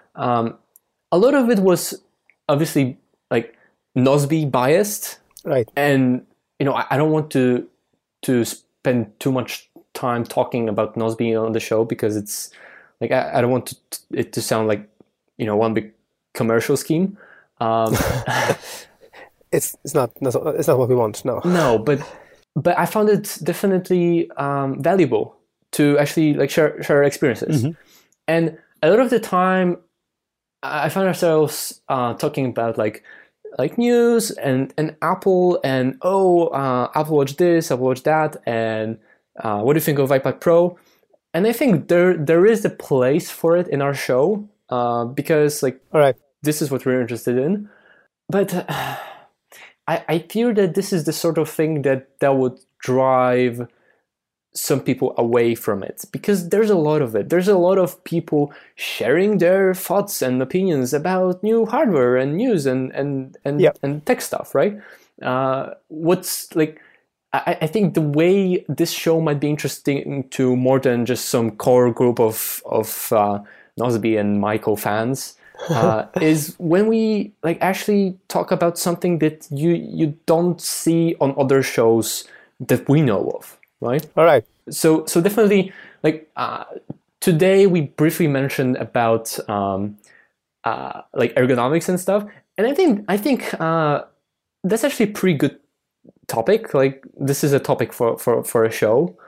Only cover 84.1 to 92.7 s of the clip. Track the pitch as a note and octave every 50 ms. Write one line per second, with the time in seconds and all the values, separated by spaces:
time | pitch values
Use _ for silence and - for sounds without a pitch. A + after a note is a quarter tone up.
84.1 | _ - D#3+ E3+ D3+ A#2+ - - _ _ _ - D3 - - E3 D#3 D#3+ - -
85.1 | - E3 E3+ G3+ G3+ A#3+ A3 G3+ G#3 G3 F3+ - - - - - - _ - D#3
86.1 | D#3 D#3 - _ _ - B2+ A2+ - - - - - - - _ - - _ _
87.1 | _ _ - G3 E3+ D3+ F#3 F#3+ F#3+ G3 G3 G3 F3 F3 D3 - - - D3+ E3
88.1 | E3+ - F3+ D3+ C#3 C3 C3+ C3+ - - C3+ B2+ B2+ - B2+ A#2 - B2 A#2 A2+
89.1 | A2+ A2+ A2+ - - - - - G#2 G2+ G2+ G2 G2 F#2+ G2+ G#2 G#2 - _ _
90.1 | _ _ _ _ _ _ _ _ _ _ - A#2 A2+ B2+ C3+ - - - - -
91.1 | - C#3 B2 B2+ - C3+ B2+ B2+ C3+ A#2+ A#2+ C3 D3+ E3+ E3 - F#3 F3+ - -
92.1 | F#3+ G#3 G#3 G#3 - - _ _ _ - - C4+